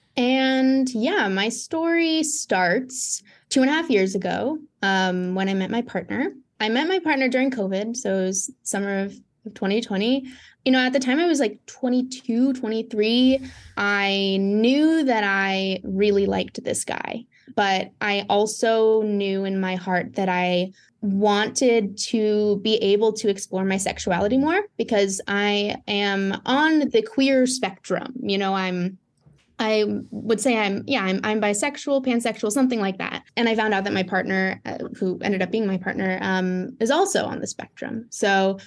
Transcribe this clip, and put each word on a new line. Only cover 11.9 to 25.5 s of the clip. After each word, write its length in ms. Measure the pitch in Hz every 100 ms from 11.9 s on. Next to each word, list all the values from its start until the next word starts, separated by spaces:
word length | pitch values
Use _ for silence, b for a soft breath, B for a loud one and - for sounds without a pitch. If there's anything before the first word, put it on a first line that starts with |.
| 254 254 - - 233 262
twenty-three. 840 | 254 214 220 220 214 214 240 254 262 262 B B B
I 600 | 202 202 196 196 196 196
knew 640 | 196 208 233 277 311 320
that 180 | 269 220
I 560 | 202 196 196 190 190 185
really 420 | 202 190 208 202 196
liked 360 | 196 180 -
this 200 | - 175
guy, 400 | - - - - - B B
but 380 | - 202 190 190 -
I 260 | 214 202 202
also 760 | 202 214 - 226 226 220 220
knew 420 | 214 202 196 190
in 160 | 196 190
my 160 | 185 185
heart 380 | 185 180 - -
that 120 | 190
I 440 | 180 180 180 185 B B -
wanted 960 | 208 196 208 202 214 - 254 233 196 202
to 640 | - 226 214 208 208 202
be 120 | 208 220
able 360 | 196 202 220
to 160 | 214 220
explore 360 | 196 - 190
my 120 | 190 190
sexuality 640 | 190 180 - 175 208 262
more 240 | 294 359 415 -
because 440 | 226 214 196 190 -
I 480 | 202 208